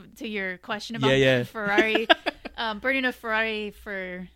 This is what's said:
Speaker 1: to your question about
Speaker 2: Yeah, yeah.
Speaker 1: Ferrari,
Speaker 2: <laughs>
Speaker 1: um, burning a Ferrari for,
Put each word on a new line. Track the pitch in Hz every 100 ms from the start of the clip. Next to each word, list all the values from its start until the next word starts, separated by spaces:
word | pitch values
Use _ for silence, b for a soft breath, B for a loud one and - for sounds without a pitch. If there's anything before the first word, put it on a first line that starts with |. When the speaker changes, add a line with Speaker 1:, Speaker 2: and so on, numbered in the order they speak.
| 180 -
Speaker 1:
to | 233
your | 208 190 180
question | - 208 - 226
about | 135
Speaker 2:
Yeah, | 135 135 127
yeah. |
Speaker 1:
Ferrari, | 123 226 202 208 220 220 226 - -
Speaker 2:
<laughs> | - - -
Speaker 1:
um, | 226 208
burning | 254 269
a | 254
Ferrari | 240 233 220 220 214 208
for, | 202 214 190 185 180 180